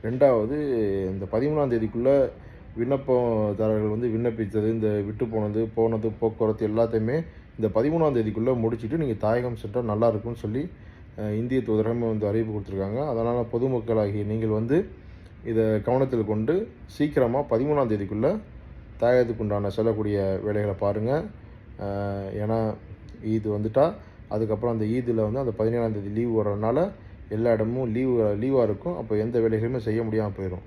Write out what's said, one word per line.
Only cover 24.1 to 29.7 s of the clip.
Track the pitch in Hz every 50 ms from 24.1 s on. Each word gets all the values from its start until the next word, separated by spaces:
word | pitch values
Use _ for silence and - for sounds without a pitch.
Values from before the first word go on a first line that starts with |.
| - - - -
அதுக்கப்புறம் | 104 107 113 107 110 101 117 120 117 113
அந்த | 107 107 113 127
ஈதுல | 123 120 117
வந்து | 113 110 107 110 135
அந்த | 139 120
பதினேழாம் | 104 - 107 113 117 120 117 113 110
தேதி | 104 98 101
லீவு | 104 110 117 120 113 110 104
வர்றதுனால | 104 101 101 107 110 123 143 175 202 - - - - - - - -
எல்லா | 104 107 113 120 117
இடமும் | 107 110 113 120 131 131 120 107
லீவு, | 123 131 131 123 117 110 104 104 101
லீவா | 113 135 139 135 120
இருக்கும். | 107 104 101 - 170 175
அப்போ | 170 123 110 110
எந்த | 104 107 117 120 120
வேலைகளுமே | 113 113 110 107 110 117